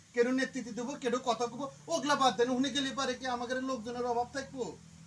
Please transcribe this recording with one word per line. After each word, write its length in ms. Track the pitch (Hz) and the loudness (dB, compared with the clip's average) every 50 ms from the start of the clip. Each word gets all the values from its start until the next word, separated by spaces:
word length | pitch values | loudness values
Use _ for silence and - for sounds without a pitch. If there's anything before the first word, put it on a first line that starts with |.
| - - - | -12 -4 2
কেউ 180 | 240 240 254 | 4 4 4
নেতৃত্ব 400 | 262 262 254 - - 262 214 220 | 4 2 0 0 -2 -6 -6 -6
দেবো, 240 | 202 220 240 247 285 | -6 -6 -4 -4 -4
কেউ 240 | - - 240 220 262 262 | -2 -2 0 0 0 2
কথা 200 | 254 226 - 247 | 2 0 0 0
কব, 260 | 226 233 240 285 277 - - - - | -4 -4 -4 -8 -8 -8 -10 -6 -2
ওগুলা 280 | 330 311 247 294 285 | -2 0 2 2 4
বাদ 220 | 277 269 254 240 - | 6 4 4 6 4
দেন। 120 | 240 254 | 4 4
উনি 200 | 262 247 269 277 | 4 2 2 2
গেলে 220 | 226 285 269 269 226 | 2 0 -2 -2 -2
পারে 180 | 269 269 247 247 | -2 -2 -2 -2
কি 140 | - 262 254 | -2 -2 -2
আমাদের 360 | 247 240 247 233 254 254 262 | -2 -2 -2 -2 -2 -2 -2
লোকজনের 420 | 262 262 233 208 240 240 247 240 | -2 -4 -4 -4 -6 -6 -4 -2
অভাব 220 | 247 233 233 240 240 - | 0 0 0 -2 -2 -4
থাকবো? 440 | 277 269 - - 269 233 170 - - - - - - - | -8 -8 -8 -6 -6 -6 -6 -8 -12 -16 -20 -20 -20 -20